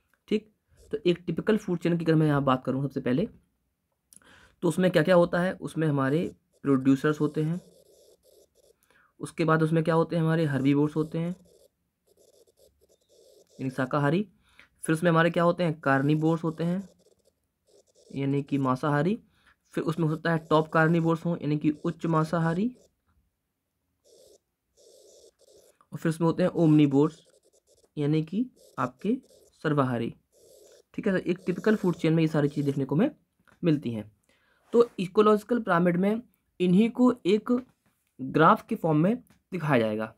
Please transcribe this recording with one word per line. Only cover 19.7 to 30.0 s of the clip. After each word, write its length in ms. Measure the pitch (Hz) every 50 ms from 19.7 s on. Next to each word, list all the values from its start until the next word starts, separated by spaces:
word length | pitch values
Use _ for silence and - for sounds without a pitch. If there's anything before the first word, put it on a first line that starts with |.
| -
फिर 100 | 165 -
उसमें 240 | - 156 - 165 151
हो 80 | 160
सकता 160 | 156 - 165 165
है 60 | 160
टॉप 300 | 165 - 156 156 156 156
कार्निवोर्स 560 | - 160 160 160 175 170 160 165 165 160 -
हों, 120 | 170 170 - -
यानी 160 | 143 151 147
कि 120 | - 156
उच्च 360 | 151 - - 170 170 - -
मांसाहारी। 680 | 165 160 156 160 160 - 170 165 165 165 180 214 247 247 - _ _ _ _ _ _ _ _ _ _ _ _ _ _ _ _ _ _ _ _ _ _ _ _ _ _ _ - - - - _ _ _ _ _ _ _ _ _ _ - - - - - - - - - _ _ _ _ - - _ _ _ _ _ _ -
और 60 | 151
फिर 120 | - 170
उसमें 160 | 160 160 170
होते 160 | 165 156 - 180
हैं 80 | 175
ओमनिवोर्स, 760 | - - 170 156 151 151 151 139 139 139 147 156 - - _ _ _ _ _ _ _ _ _ _ _ _ _ _ - 151
यानी 240 | 143 143 156 160 156
कि 280 | 160 185 208 254 254 - _ _ _ _ -
आपके 400 | 131 127 - _ - 196 247 269 - _ _ - _ _ _ _ -
सर्वाहारी। 520 | 156 147 147 131 127 123 120